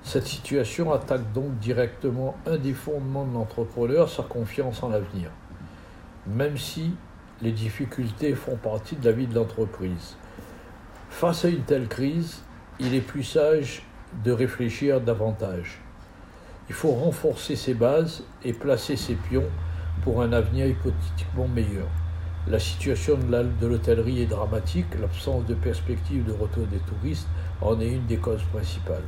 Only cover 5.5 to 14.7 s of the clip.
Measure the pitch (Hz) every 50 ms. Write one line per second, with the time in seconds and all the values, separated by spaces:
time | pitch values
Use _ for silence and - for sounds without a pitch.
5.5 | - - - - - - - - - - - - - - - - 101 117 139 147
6.5 | 147 131 - - - 160 160 165 180 180 - - - - - - - - 113 113
7.5 | 110 107 110 110 - - 143 113 - - 123 113 104 - 147 147 135 - - -
8.5 | 131 113 - 113 107 - - - 165 143 123 117 110 120 131 120 113 117 113 -
9.5 | - - 113 101 - - 92 92 90 85 - - - - - - - - - -
10.5 | - - - - - - - - - - - - - - - 175 165 - - 175
11.5 | 175 143 120 - 147 135 123 107 - - 135 139 156 170 165 165 - - - -
12.5 | - - - - - - 131 127 127 135 117 - - 147 127 - - 160 147 151
13.5 | 160 156 139 117 - - - - - - - - - 120 107 120 123 113 131 120
14.5 | - - 123 117